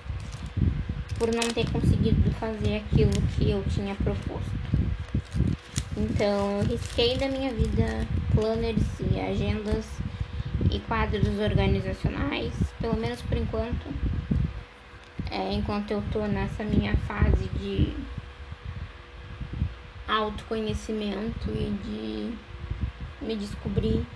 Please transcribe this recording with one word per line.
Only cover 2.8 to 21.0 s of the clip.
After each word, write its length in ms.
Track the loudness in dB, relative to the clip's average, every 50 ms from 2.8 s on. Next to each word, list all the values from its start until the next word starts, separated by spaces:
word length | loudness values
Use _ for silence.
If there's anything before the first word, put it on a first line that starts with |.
| 0 2 4 6 6 6 4 4 2 2 2
que 140 | 4 4 4
eu 120 | 4 2 0 0 0
tinha 200 | 0 -2 -2 -2
proposto. 560 | 0 0 0 0 0 -2 -4 -4 -4 -4 -4 -4 -4 0 0 2 2 2 2 0 -2 -4 -2 -2 -4 -4 0 0 2 2 2 2 -2 -6 -6 -4 -4 -4 -4 -2
Então 640 | -2 0 0 2 2 2 4 2 2 2 0 2 2
eu 60 | 2
risquei 520 | 0 0 -2 -4 -4 2 2 4 4 4 2
da 100 | 0 0
minha 240 | 0 0 -2 -2
vida 540 | 2 2 2 2 4 2 2 2 2 -2 -2 -2 -2 -2 0 2 4
planners 480 | 4 4 4 2 2 0 2 2 2 2 0 0 -2
e 200 | 2 2 2 2
agendas 640 | 2 0 0 0 0 0 0 -2 0 0 -2 -2 -2 -6 -8 -8 -8 -8 -6 -8 -8 -8 -6 -8 -8 -4 -2 2 2 4
e 100 | 2 2
quadros 580 | 0 0 0 0 2 2 2 2 2 2 2 2
organizacionais, 1120 | 0 2 4 4 6 6 4 2 2 -2 -4 -2 -2 -2 0 0 -2 -2 0 -2 -2 -4 0 0 -2 -2 0 -4
pelo 160 | -2 0 0
menos 260 | 0 0 -2 -4 -4
por 140 | -2 -2 0
enquanto. 500 | 0 0 0 0 -2 -2 0 -2 -4 -4 -4 -4 -2 0 0 0 -2 0 0 2 2 2 0 -2 -6 -12 -12 -18 -20 -20 -20 -20 -20 -20 -16 -10 -8 -6 -4
É, 220 | -2 -2 -2 0
enquanto 380 | 0 0 0 0 -2 -2 -2 -2
eu 120 | -2 -2 -2 -2
tô 140 | -2 -2 0
nessa 360 | 0 0 0 0 -2 -2 -4
minha 340 | -2 2 4 4 4 4 2
fase 520 | 2 0 0 2 4 6 6 6 4 4 -2 -4 -4
de 340 | -2 -2 2 2 2 2 2 -4 -6 -8 -8 -10 -12 -12 -14 -14 -14 -14 -14 -12 -10 -10 -10 -10 -10 -12 -12 -16 -18 -16 -16 -14 -14 -12 -10 -10 -8 -8 -2 -2 -2 -2 -2 -8 -14 -16 -16 -12 -4
autoconhecimento 1400 | 0 0 2 2 0 -2 -6 -6 -4 -2 -2 -2 -2 -2 -4 -4 -4 -4 -2